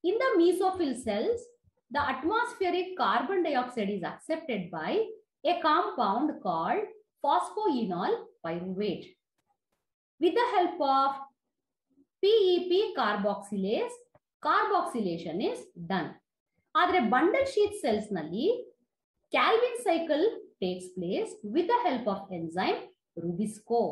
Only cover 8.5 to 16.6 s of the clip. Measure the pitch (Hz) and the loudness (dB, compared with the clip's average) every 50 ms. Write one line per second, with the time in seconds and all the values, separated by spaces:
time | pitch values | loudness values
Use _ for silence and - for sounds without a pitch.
8.5 | 165 175 180 190 185 190 214 202 156 - - - _ _ _ _ _ _ _ _ | -6 -6 -6 -6 -4 -2 -2 -2 -4 -6 -10 -18 _ _ _ _ _ _ _ _
9.5 | _ _ _ _ _ _ _ _ _ _ _ _ _ _ 294 359 - 453 480 508 | _ _ _ _ _ _ _ _ _ _ _ _ _ _ 0 2 2 2 0 2
10.5 | 466 381 359 302 - - 294 269 269 269 269 277 277 - - - _ _ _ _ | 2 2 2 2 0 -2 0 2 4 4 2 2 -2 -6 -12 -16 _ _ _ _
11.5 | _ _ _ _ _ _ _ _ _ _ _ _ _ _ - 392 453 453 392 370 | _ _ _ _ _ _ _ _ _ _ _ _ _ _ 4 4 6 6 6 4
12.5 | 359 339 - - 349 381 440 - - 277 233 208 208 202 196 208 196 - - - | 4 2 2 2 2 2 2 2 0 0 0 0 0 2 0 0 0 -2 -6 -6
13.5 | 214 196 190 196 226 320 466 480 - - - _ _ - _ _ _ _ - 302 | -4 -2 0 0 0 0 -2 -4 -6 -14 -20 _ _ -20 _ _ _ _ 0 2
14.5 | 349 415 427 415 403 349 339 - - 233 202 180 165 170 165 175 151 190 269 415 | 2 4 4 2 2 0 0 0 -4 -2 -2 -2 -2 -4 -6 -6 -4 -2 -2 -2
15.5 | 508 - - - _ 175 170 165 190 180 151 - - - _ _ _ _ _ _ | -2 -4 -10 -18 _ -16 -6 -4 -2 -2 -2 -4 -10 -18 _ _ _ _ _ _
16.5 | _ _ | _ _